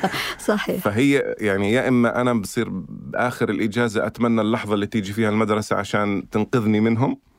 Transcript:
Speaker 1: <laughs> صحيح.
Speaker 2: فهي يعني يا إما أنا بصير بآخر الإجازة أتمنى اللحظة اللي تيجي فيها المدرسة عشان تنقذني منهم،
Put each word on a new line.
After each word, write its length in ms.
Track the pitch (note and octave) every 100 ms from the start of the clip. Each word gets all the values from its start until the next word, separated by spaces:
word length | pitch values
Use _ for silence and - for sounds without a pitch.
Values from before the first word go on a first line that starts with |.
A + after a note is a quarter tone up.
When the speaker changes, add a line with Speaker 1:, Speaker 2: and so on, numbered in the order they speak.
Speaker 1:
<laughs> 440 | F#3+ - - - -
صحيح. 320 | G#3 - F#3+
Speaker 2:
فهي 540 | G#2+ G2+ C#3 C#3 - -
يعني 340 | G#2 G2 G2+
يا 160 | A#2+ B2
إما 320 | B2 A#2 -
أنا 120 | B2
بصير 340 | A#2 G2 - G2+ F#2+ -
بآخر 600 | - - - A#2+ - A2
الإجازة 560 | G#2+ A2 G#2 A#2+ G2+ -
أتمنى 340 | - A#2 A2+
اللحظة 340 | G#2+ A2+ G#2
اللي 120 | G#2 G2+
تيجي 260 | A#2 F#2+
فيها 180 | G2+ G#2+
المدرسة 460 | G#2 G#2+ G#2+ G#2 G2
عشان 540 | G2 G#2+ G#2 G2 -
تنقذني 500 | A2 G#2 B2+ G#2+ G#2+
منهم، 360 | A2+ A2+ C3 - _